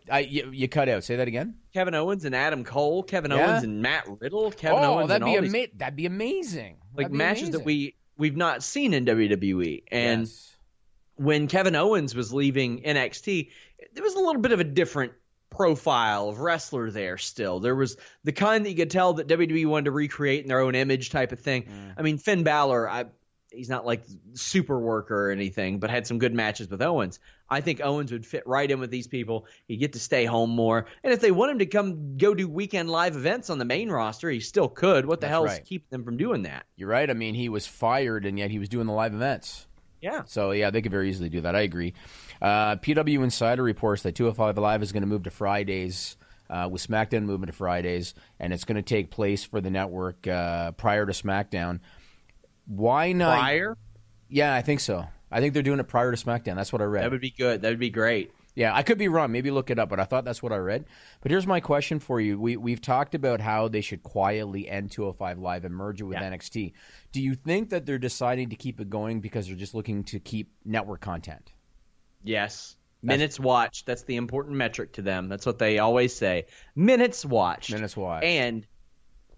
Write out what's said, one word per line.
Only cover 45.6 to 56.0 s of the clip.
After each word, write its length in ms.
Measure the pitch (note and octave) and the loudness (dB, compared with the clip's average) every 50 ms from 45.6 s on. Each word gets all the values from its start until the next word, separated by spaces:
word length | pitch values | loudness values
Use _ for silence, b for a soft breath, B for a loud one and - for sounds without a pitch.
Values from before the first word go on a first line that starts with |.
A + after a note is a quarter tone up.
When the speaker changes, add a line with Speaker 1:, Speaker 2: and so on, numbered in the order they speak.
| G2+ G2 F#2+ F#2 F#2 F#2 F#2 F#2 - - - b b b b b b - | 0 -2 -4 -4 -4 -4 -6 -8 -10 -10 -12 b b b b b b -8
Speaker 1:
uh, 180 | - F2 F2+ F#2 | -6 -4 -4 -4
with 120 | F#2 F2+ - | -4 -6 -4
SmackDown 400 | - A2 G#2+ A2 - A#2+ A2 G#2 | 0 0 0 2 2 0 0 0
moving 220 | G2+ G2 F#2 F#2+ | 0 -2 -4 -4
to 60 | F2 | -8
Fridays, 640 | F2 - G2 F2+ F2 F2 F2 F2 F2 F2 F2 - - b b b b b | -8 -4 -2 -2 0 0 0 -2 -2 -2 -4 -8 -12 b b b b b
and 120 | - F2+ | -6 -6
it's 120 | F2+ F2 - | -4 -4 -4
gonna 180 | - A2 G#2 | -4 -4 -2
take 280 | G2+ - A#2 G#2+ F2+ - | -2 0 0 0 0 -2
place 340 | - - G#2 G2+ G2+ F#2+ - | -4 -2 0 0 0 -2 -4
for 160 | - - G#2 | -4 -4 -4
the 100 | F#2 F#2+ | -2 -2
network, 560 | F#2+ F#2+ G2 F#2+ F2 F#2 F#2 F#2 E2+ - - | -2 -2 -2 -4 -4 -4 -6 -6 -6 -6 -4
uh, 460 | F#2+ F2+ F2+ F2 E2+ E2+ E2+ E2+ E2+ | -4 -2 -2 -2 -2 -2 -2 -4 -6
prior 320 | - - - A2 G#2 G#2+ G#2 | -6 -2 0 2 2 2 2
to 60 | F#2+ | 0
SmackDown. 680 | F2+ - - G2 F#2+ G2+ G2+ - - F2+ F2 F2 F2 F2 b b b b b b b b b b b - _ _ _ _ - | -2 -4 -2 -2 0 -2 -2 -4 -4 -4 -4 -4 -6 -6 b b b b b b b b b b b -20 _ _ _ _ -14
Why 460 | - G2+ F#2+ A2 A#2 C3 D3 E3 F3+ | -10 -4 0 2 4 4 4 2 2
not? 260 | F#3 F3+ F3 D#3+ D#3 A#2+ | 2 2 4 4 4 4
Speaker 2:
Prior? 380 | B2+ C#3 D3 E3 F#3+ G#3+ A3+ - - - - - - - - - _ - | 4 2 2 0 0 -2 -8 -10 -16 -20 -20 -20 -20 -20 -20 -20 _ -2
Speaker 1:
Yeah, 240 | C3+ C#3+ D3 C#3+ C3+ | 0 2 2 4 2
I 80 | B2 | 0
think 180 | A#2+ D3+ D3 C3+ | 2 0 0 0
so. 260 | - - G2+ F2 E2 - - - - - | 0 -2 -2 -4 -4 -8 -14 -18 -12 -4
I 100 | - A#2 | -2 0
think 140 | C3+ D3 C#3 | 0 2 2
they're 80 | D3+ | 2
doing 160 | C3+ C#3 C#3+ C#3 | 2 2 0 0
it 80 | B2 - | -2 0
prior 240 | - A#2+ | 2 2